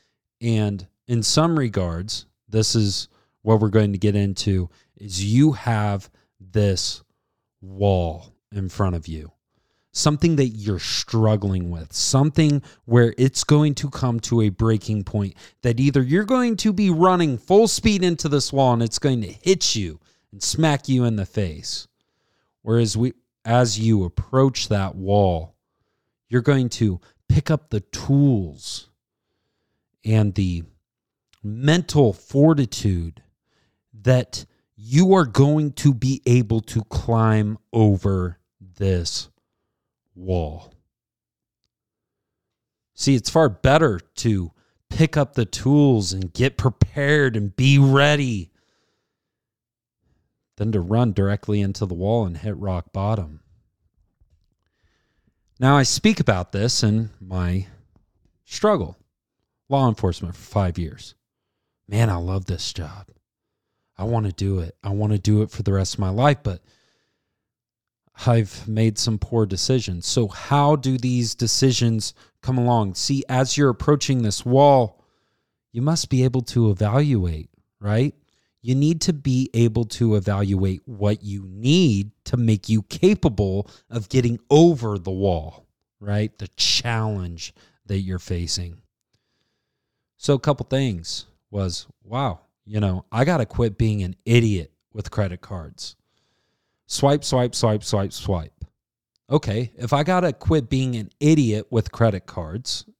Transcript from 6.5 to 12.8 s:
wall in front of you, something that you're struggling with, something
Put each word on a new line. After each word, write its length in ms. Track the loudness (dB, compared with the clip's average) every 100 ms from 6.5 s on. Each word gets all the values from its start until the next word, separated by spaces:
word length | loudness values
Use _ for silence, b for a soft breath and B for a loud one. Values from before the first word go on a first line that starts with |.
| 0 2 0 -4 -10 _ _ _ _ _ _
wall 720 | -16 -2 2 2 0 -6 -16 _ _
in 180 | -8 -8
front 280 | -4 -2 -2
of 100 | -8
you, 240 | -14 -14 _ _ _ _ _ _
something 440 | -2 0 2 2 2
that 120 | 0
you're 320 | -2 -4 -4
struggling 880 | -4 -6 -2 2 2 2 0 -2 -4
with, 220 | -8 -10
something 720 | -6 0 2 2 2 2 0 B B